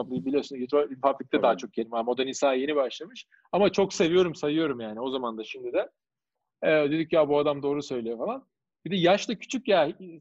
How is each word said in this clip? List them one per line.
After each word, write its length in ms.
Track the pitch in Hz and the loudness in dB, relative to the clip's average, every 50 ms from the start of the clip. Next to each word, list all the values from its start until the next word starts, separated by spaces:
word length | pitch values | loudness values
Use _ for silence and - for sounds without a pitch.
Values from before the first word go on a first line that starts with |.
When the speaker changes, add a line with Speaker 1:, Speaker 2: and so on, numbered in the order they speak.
Speaker 1:
Public'i 240 | 120 120 127 127 120 | -4 -4 -4 -6 -2
biliyorsun. 300 | 135 139 143 - - 139 131 | -2 0 -2 -2 -2 -6 -8
YouTube 420 | 123 123 143 147 147 139 135 127 | -4 0 2 2 2 0 -2 0
Public'te 300 | 127 139 135 - 127 - | 0 0 0 0 -2 -4
Speaker 2:
Tabii. 120 | - 147 143 | 0 2 4
Speaker 1:
daha 140 | 123 110 90 | 2 2 0
çok 160 | 123 110 _ | -4 -8 _
Kerim 200 | - 113 113 117 | -6 -6 -4 -4
abi. 120 | 113 113 | -4 -2
Moda 180 | 120 123 120 131 | -2 -2 -2 -2
Nisa 300 | 135 127 - 147 139 135 | -4 -2 0 0 2 2
yeni 220 | 127 135 143 156 | 2 0 0 0
başlamış. 500 | 147 135 120 - - 151 196 262 226 - _ _ _ _ _ | 0 0 -2 -4 -8 -14 -16 -16 -18 -20 _ _ _ _ _
Ama 200 | - 180 202 185 | 0 2 2 4
çok 220 | 190 - 196 190 - | 4 2 0 0 2
seviyorum, 420 | - 190 160 170 185 185 175 147 | 2 2 4 4 4 4 2 0
sayıyorum 440 | - - 147 147 160 165 151 135 120 | -2 -2 -2 0 0 0 0 -2 -4
yani 200 | 113 110 107 110 | -8 -8 -8 -6
o 100 | 123 135 | -6 -6
zaman 280 | 131 135 127 117 110 110 | -4 -4 -4 -6 -6 -8
da 60 | 110 | -10
şimdi 300 | - - 131 123 123 127 | -10 -12 -12 -8 -4 -2
de. 160 | 175 226 - _ _ _ _ _ _ _ _ _ _ _ _ _ _ - | -2 -2 -4 _ _ _ _ _ _ _ _ _ _ _ _ _ _ 0
Ee, 40 | 175 | 2
dedik 460 | 160 156 147 143 151 160 165 160 - | 4 4 2 2 0 -2 0 2 4
ya 160 | 165 151 143 | 4 4 4
bu 80 | 147 147 | 4 2
adam 260 | 147 147 143 143 135 | 2 2 0 -2 -2
doğru 200 | 143 143 147 139 | -2 -2 -2 -4
söylüyor 340 | - 135 123 113 113 117 113 | -6 -6 -6 -4 -6 -6 -6
falan. 300 | 131 196 240 269 - _ _ _ _ _ _ _ - | -6 -6 -6 -8 -10 _ _ _ _ _ _ _ -8
Bir 60 | 160 | -4
de 40 | 185 | -2
yaşta 400 | 190 170 170 196 208 - - 233 | 2 4 4 4 4 2 -2 -8
küçük 320 | - - - - 254 - - | -8 -8 -8 -8 -4 0 2
ya, 260 | 196 175 151 147 196 - 190 180 165 160 | 4 4 4 2 0 -6 -14 -18 -20 -20